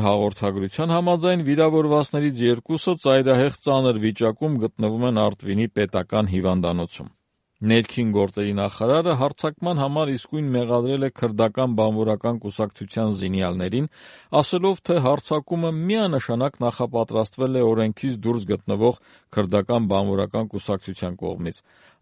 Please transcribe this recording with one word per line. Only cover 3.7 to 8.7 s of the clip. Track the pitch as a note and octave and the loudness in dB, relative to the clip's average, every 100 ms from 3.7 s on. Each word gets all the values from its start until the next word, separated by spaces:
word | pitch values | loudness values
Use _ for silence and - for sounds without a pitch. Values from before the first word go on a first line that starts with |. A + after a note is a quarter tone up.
| C3+ B2+ A2 | 2 2 2
վիճակում | A2 G2+ A2+ G#2+ D#3 C3+ | 0 2 0 0 -2 0
գտնվում | G#2+ - G#2+ A2+ B2 | -2 -2 -2 0 0
են | A2 | 2
Արտվինի | G#2 G2 G2+ G2 A2+ - | 2 0 -4 -2 0 0
պետական | G2 F#2+ F#2 G#2+ G#2 | 0 -2 -2 -2 0
հիվանդանոցում։ | F#2 F#2 F#2 F2 F2 E2+ - - _ _ _ _ - | 0 0 0 0 -2 -6 -10 -18 _ _ _ _ -4
Ներքին | G#2+ A2+ A2 - A2+ | 2 2 2 -2 0
գործերի | G2+ G2 G#2 G2+ | 2 0 -2 -4
նախարարը | G2+ G2+ | -2 -4